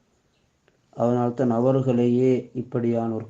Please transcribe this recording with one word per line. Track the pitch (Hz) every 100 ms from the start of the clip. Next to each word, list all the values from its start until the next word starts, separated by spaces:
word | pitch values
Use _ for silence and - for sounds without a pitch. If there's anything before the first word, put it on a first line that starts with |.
| _ _ _ _ _ _ _ _ _
அதனால்தான் | - 117 123 120 120 127
அவர்களையே | 113 127 135 131 120 120 123 131 123 -
இப்படியான | 127 - 123 117 117 113
ஒரு | 110